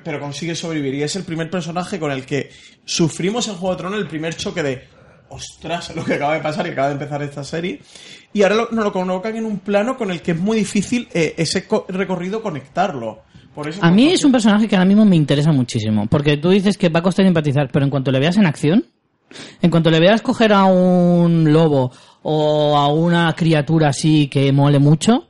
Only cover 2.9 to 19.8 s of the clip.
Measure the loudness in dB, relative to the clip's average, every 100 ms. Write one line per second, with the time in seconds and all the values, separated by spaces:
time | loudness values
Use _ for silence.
2.9 | -2 -2 -2 -4 -4 -6 -6 -6 -6 -6
3.9 | -8 -8 -8 -8 -8 -8 -6 -6 -6 -12
4.9 | _ -20 _ _ -18 -18 -16 -10 -10 -10
5.9 | -10 -6 -4 -2 -2 -4 -6 -6 -4 -4
6.9 | -4 -8 -8 -8 -10 -10 -8 -8 -10 -16
7.9 | -20 -20 -20 _ 0 2 2 -2 -4 -4
8.9 | -4 -4 -4 -6 -8 -8 -8 -4 -2 -2
9.9 | -4 -6 -6 -4 -2 0 0 0 -2 -2
10.9 | -4 -4 -2 -2 -2 -4 -4 -4 -4 -4
11.9 | -6 -4 -6 -6 -8 -8 -10 -8 -4 -4
12.9 | -4 -10 -12 _ -20 -20 -12 -12 -2 2
13.9 | 4 4 4 2 4 4 2 2 2 4
14.9 | 4 6 4 2 2 2 2 0 -2 -2
15.9 | -2 0 0 2 0 2 2 2 0 0
16.9 | 0 0 2 2 2 0 0 0 0 0
17.9 | 0 -2 0 0 2 2 2 0 0 0
18.9 | _ _ _ _ -20 -20 -2 0 2